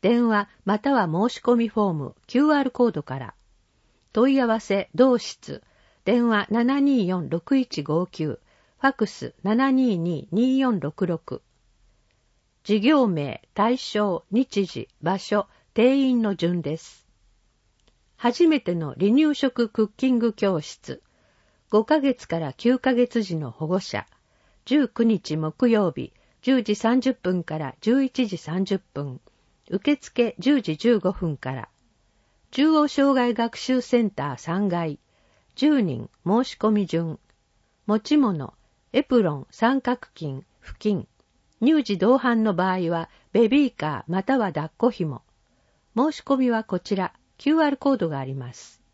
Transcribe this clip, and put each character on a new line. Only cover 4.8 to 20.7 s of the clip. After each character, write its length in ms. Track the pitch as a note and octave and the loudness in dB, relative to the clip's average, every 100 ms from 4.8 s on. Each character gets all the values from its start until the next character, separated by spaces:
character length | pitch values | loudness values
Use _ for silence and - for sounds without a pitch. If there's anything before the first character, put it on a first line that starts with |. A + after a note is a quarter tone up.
| - | -2
同 220 | D#3 C4 A#3+ | 2 4 4
室、 460 | - - - C#3+ _ _ _ _ | -2 -16 -14 -14 _ _ _ _
電 240 | - A#3+ A#3+ | 0 2 2
話 200 | G#3+ - | 0 0
七 300 | A3+ A#3+ C#4 | 0 0 2
二 260 | C#4 C4+ F3+ | 2 2 2
四 240 | F#3 C#3+ | -2 -4
六 260 | E3 - C4+ | -6 0 -2
一 260 | B3+ - | 0 -6
五 220 | C#3+ D#3 F3+ | -2 -2 -2
九、 340 | - D#3 - _ _ _ _ | -6 -6 -6 _ _ _ _
フ 60 | C4+ | -2
ァ 40 | |
ッ 20 | |
ク 140 | C4+ G#3 | 0 -4
ス 280 | - B2 _ | -4 -14 _
七 280 | G3 A3 C4+ | -2 0 2
二 260 | C4 B3+ F#3 | 2 2 0
二 320 | E3+ D#3+ - | -2 -4 -4
二 260 | F3+ B3+ C4 | 0 0 2
四 220 | C4 G#3 | 0 -2
六 260 | C#3+ - F3+ | -4 -4 -4
六。 340 | E3 - - _ _ _ _ _ _ _ _ _ _ _ _ | -4 -8 -14 _ _ _ _ _ _ _ _ _ _ _ _
事 160 | - G#3 | -2 0
業 260 | A3 D#4 A#3+ | 4 4 2
名、 420 | E3 C#3+ - _ | 0 -6 -8 _
対 240 | - G#3+ B3+ | -2 0 0
象、 460 | - G#3+ G#3 E3+ _ | -4 -2 -2 -4 _
日 360 | G#3+ C4 - F#3 | -2 0 -2 -4
時、 220 | - - _ | -6 -12 _
場 180 | - F#3+ | -4 -4
所、 280 | - G#3 - _ _ | -2 -4 -4 _ _
定 240 | - A#3+ C4+ | 2 2 4
員 240 | C4+ B3 | 2 0
の 140 | A3 | 0
順 260 | F#3 E3+ F3 | -2 -2 -2
で 160 | D3 D#3+ | -4 -8
す。 300 | - - _ _ _ _ _ _ _ _ _ _ _ _ | -12 -20 _ _ _ _ _ _ _ _ _ _ _ _
初 320 | A#3 A#3+ E4+ | -2 2 4
め 120 | D4+ | 4
て 140 | - | 0
の 200 | F3 D3+ - | -4 -4 0
離 180 | G3 B3 | 2 4
乳 180 | D#4 | 4
食 360 | C#4+ C4+ - A#3 | 2 -2 0 -4
ク 160 | - G#3+ | 0 -2
ッ 40 | - | 0
キ 140 | C4 | 0
ン 80 | B3 | 2
グ 160 | A3+ | 0
教 260 | G#3 G3+ F3 | 0 -2 -2
室。 420 | D#3 | -6